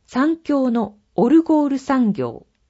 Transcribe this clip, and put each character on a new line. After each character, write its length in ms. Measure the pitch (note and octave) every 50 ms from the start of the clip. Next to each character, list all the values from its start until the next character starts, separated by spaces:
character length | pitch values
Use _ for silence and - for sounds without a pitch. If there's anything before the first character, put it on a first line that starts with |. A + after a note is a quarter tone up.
| _
三 300 | _ - B3 C#4 D#4+ E4
共 340 | E4 _ - D4 C#4 C4 B3+
の 260 | A#3 A#3 G#3+ - - _ _ _ -
オ 140 | - - B3
ル 140 | D4 E4
ゴ 220 | E4 - D#4+ D4+ D4
ー 40 | C#4
ル 100 | C#4 C4
産 340 | - - C#4 C4 A#3+ G#3
業。 340 | G3+ E3+ B2+ A#2 A#2 - - _ _ _ _